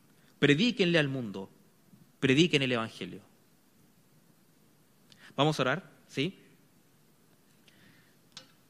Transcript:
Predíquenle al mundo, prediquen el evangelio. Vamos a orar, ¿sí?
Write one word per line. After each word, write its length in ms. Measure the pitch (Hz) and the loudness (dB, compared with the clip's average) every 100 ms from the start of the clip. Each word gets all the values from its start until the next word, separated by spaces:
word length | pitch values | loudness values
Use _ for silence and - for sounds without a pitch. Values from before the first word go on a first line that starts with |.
| _ _ _ - | _ _ _ 0
Predíquenle 600 | 143 143 240 - 180 170 | 2 4 2 0 0 2
al 80 | 143 | 0
mundo, 420 | 135 117 95 98 - _ _ _ - - _ | -4 -8 -10 -14 -18 _ _ _ -20 -20 _
prediquen 420 | 131 131 175 151 | 2 4 4 2
el 100 | 131 | 0
evangelio. 500 | 123 113 - 120 92 - _ _ _ _ _ _ _ _ _ _ _ _ _ _ _ _ _ - - - - | -4 -6 -10 -14 -14 -20 _ _ _ _ _ _ _ _ _ _ _ _ _ _ _ _ _ -20 -20 -8 0
Vamos 240 | 151 151 | 0 0
a 40 | |
orar, 280 | 127 156 - - - | -2 -4 -8 -20 -12
¿sí? 300 | - 180 - - _ _ _ _ _ _ _ _ _ _ _ _ - - - _ _ _ - - _ _ | -6 -6 -6 -20 _ _ _ _ _ _ _ _ _ _ _ _ -20 -20 -20 _ _ _ -20 -20 _ _